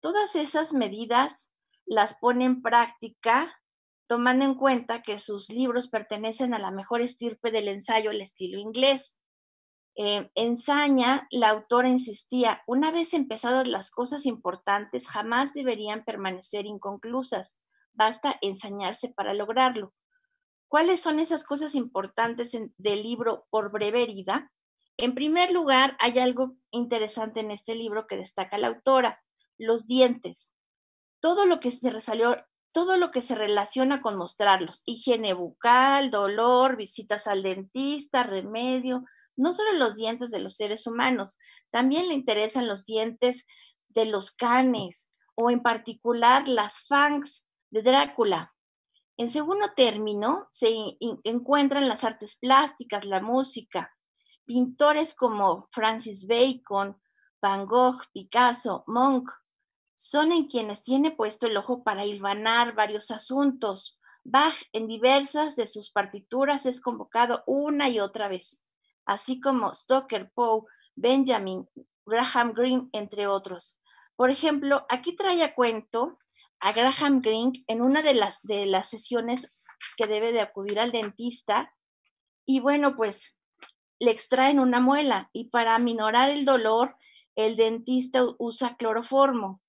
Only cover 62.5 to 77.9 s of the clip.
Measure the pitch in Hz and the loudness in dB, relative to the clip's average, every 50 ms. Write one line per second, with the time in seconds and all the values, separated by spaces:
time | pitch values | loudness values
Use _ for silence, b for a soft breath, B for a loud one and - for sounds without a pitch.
62.5 | 226 233 240 240 226 214 214 208 208 208 208 - 226 214 - - 254 269 285 277 | 2 2 2 2 2 0 0 0 0 -8 -6 -8 -8 -8 -8 -4 -2 0 0 0
63.5 | 254 262 - 214 190 190 - - _ b b b b b b - - 262 302 320 | 0 0 -4 -4 -4 -6 -12 -18 _ b b b b b b 0 2 4 4 4
64.5 | 311 - - _ _ 220 226 220 226 214 226 254 269 277 277 277 - 302 302 311 | 0 -4 -12 _ _ -6 -6 -6 -6 2 4 6 6 6 4 0 -2 -2 -2 -2
65.5 | 294 - 226 233 - 208 208 - _ 208 202 196 - 208 _ _ - 254 277 277 | -2 -4 -6 -6 -6 -12 -12 -4 _ -2 -2 -2 -6 -16 _ _ -2 0 0 0
66.5 | 285 269 - 262 254 254 - 254 240 220 - _ - 226 240 240 240 - - - | 0 -2 -2 -4 -6 -4 -6 -8 -8 -8 -12 _ 0 0 0 2 0 -4 -2 -2
67.5 | - 277 294 302 302 285 285 269 240 220 202 196 - 214 214 202 190 185 - - | -2 0 0 0 -2 0 0 0 0 0 -2 -4 -4 -6 -6 -6 -6 -8 -10 -14
68.5 | - _ _ _ _ _ _ _ _ _ _ - 202 202 - - 262 254 254 277 | -20 _ _ _ _ _ _ _ _ _ _ -4 -4 -4 -4 -6 -8 -4 -2 -2
69.5 | 269 254 214 196 - - - _ 254 269 262 262 226 202 190 - _ - 240 233 | -2 0 -2 -4 -6 -8 -2 _ 0 0 0 -2 -6 -6 -6 -8 _ -2 0 2
70.5 | 226 220 220 b b b b b b - 185 240 262 277 269 262 247 214 196 190 | 2 0 -2 b b b b b b -2 0 2 4 4 4 2 2 0 0 -4
71.5 | 190 190 190 _ _ - - _ _ _ _ 208 220 233 247 247 - 254 240 240 | -8 -8 -10 _ _ -20 -20 _ _ _ _ -2 0 0 0 0 2 0 0 0
72.5 | 220 220 240 254 254 254 254 - - 214 208 202 - 202 202 202 196 196 196 - | 2 0 0 2 2 0 -2 -4 -8 -10 -8 -8 -6 -4 -2 0 -2 -2 -2 -6
73.5 | 185 175 - - - _ b b b b b b b _ 247 254 277 269 - 320 | -14 -14 -14 -18 -20 _ b b b b b b b _ 2 2 2 2 0 0
74.5 | 302 285 277 277 277 269 - - 240 254 - 339 349 - 392 381 359 349 330 285 | 0 0 2 2 2 2 2 -2 -4 -4 -4 -6 -6 -2 0 0 2 2 2 0
75.5 | - - 247 233 226 214 - _ - 226 240 330 359 _ _ b b b b b | 2 2 2 2 2 -2 -8 _ -4 -2 -2 -2 -6 _ _ b b b b b
76.5 | b _ - 196 214 220 233 262 - - 302 285 277 262 254 220 220 220 233 254 | b _ 0 0 4 4 4 4 4 4 2 4 4 4 4 2 0 2 0 0
77.5 | 254 - _ - 226 226 240 262 | -2 -2 _ -4 -2 2 4 4